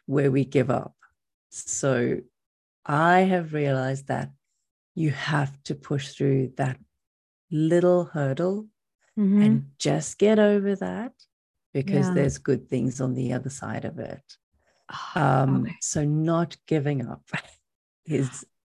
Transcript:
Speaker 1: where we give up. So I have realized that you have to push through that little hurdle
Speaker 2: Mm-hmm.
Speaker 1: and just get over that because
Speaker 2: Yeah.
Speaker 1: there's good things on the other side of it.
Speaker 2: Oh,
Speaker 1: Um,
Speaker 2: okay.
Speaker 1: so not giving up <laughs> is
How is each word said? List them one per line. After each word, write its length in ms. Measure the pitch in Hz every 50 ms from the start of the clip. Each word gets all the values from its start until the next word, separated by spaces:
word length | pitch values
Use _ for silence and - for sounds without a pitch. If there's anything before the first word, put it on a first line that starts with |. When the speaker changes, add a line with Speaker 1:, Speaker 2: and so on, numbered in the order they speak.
| _
Speaker 1:
where 240 | - 135 147 139 139
we 140 | 131 139 131
give 260 | 135 - 139 127 123
up. 240 | 131 - - - - _ _ _ _ _ _ _ _ _ _ _
So 680 | - - - - - - - 139 131 120 120 123 - - - - _ _ _ _ _ _ _ _ _ _ _
I 360 | - 143 147 165 170 180 185
have 320 | 190 190 185 175 165 156 151
realized 540 | 151 147 139 135 131 131 131 135 139 139 -
that 220 | 127 131 139 - - _ _ _ _ _ _ _ _ _ _ _ _
you 160 | 175 160 151
have 500 | 135 - - 147 156 147 143 139 - - _
to 100 | - 147
push 400 | - - - 147 139 139 - -
through 380 | - 143 139 135 135 131 127 -
that 220 | - 139 131 127 - - _ _ _ _ _ _ _ _ _ _ _ _ _
little 540 | 165 151 156 160 170 175 175 180 180 180 170
hurdle 640 | 170 - 156 143 135 135 139 170 185 196 214 220 214 _ _ _ _ _ _ _ _ _ 214
Speaker 2:
Mm-hmm. 220 | 202 190 202 208
Speaker 1:
and 300 | 208 214 220 - 139 - - _
just 400 | - 147 147 156 156 - - -
get 200 | 196 214 220 214
over 380 | 208 208 208 202 196 202 196
that 340 | 190 190 180 185 196 226 269 - _ _ _ _ _ _ _ _ _ _ _ -
because 360 | 139 135 165 - - - 185
Speaker 2:
Yeah. 40 | 180
Speaker 1:
there's 240 | - 139 135 139
good 320 | - - - 131 - - -
things 320 | 135 127 127 131 120 131
on 140 | 131 131 123
the 180 | 127 131 123 131
other 160 | 127 131 135
side 380 | - - - 107 117 113 117
of 120 | - - -
it. 380 | - - - - - _ - _ _ _ _ _ _ _ _ _ _ -
Speaker 2:
Oh, 280 | - - - - - 175
Speaker 1:
Um, 440 | 147 139 139 135 139 135 135 131 127
Speaker 2:
okay. 140 | - - -
Speaker 1:
so 240 | - - - 160 147
not 540 | 147 151 156 156 165 165 165 170 170 - - _
giving 400 | - 160 156 135 147 147 135 120
up 160 | - 135 - _ _ -
<laughs> 720 | - - - - _ _ _ _ _ _ _ _ _ _
is 400 | 160 151 131 139 131 - - - - _ _ _